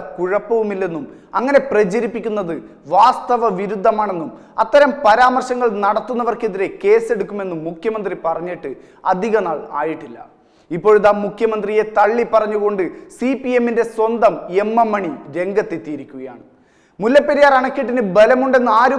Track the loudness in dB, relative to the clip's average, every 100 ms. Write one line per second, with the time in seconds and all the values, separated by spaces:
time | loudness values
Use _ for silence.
0 | -2 -6 -2 -2 0 -2 0 -2 -4 -6
1 | -10 -16 -6 -2 2 2 2 0 2 0
2 | -4 -6 -6 -6 -6 -8 -12 -20 0 4
3 | 4 4 -2 0 0 -2 -4 0 0 0
4 | -2 -4 -8 -12 -12 -4 2 4 4 4
5 | 4 6 4 2 -2 0 0 0 0 0
6 | -2 -4 -2 -2 -4 -4 -4 -2 2 2
7 | 2 -4 -4 -6 -8 -6 -8 -6 -6 -4
8 | -6 -6 -4 -4 -6 -10 -10 -12 -18 _
9 | -2 0 2 0 0 -6 -8 -6 -6 -6
10 | -12 -18 -20 _ _ _ _ 0 4 6
11 | 6 4 -2 -2 -2 0 0 0 0 2
12 | 2 2 2 0 0 0 -2 -2 -4 -6
13 | -20 -6 -2 -2 0 0 0 0 -2 -2
14 | -2 2 2 2 -2 -2 0 0 0 0
15 | -4 -8 -10 -6 -2 -2 -4 -8 -8 -12
16 | -12 -16 -16 -16 -20 _ _ _ _ -4
17 | 2 2 2 2 4 4 0 -4 -4 -2
18 | 0 4 6 4 2 2 4 4 4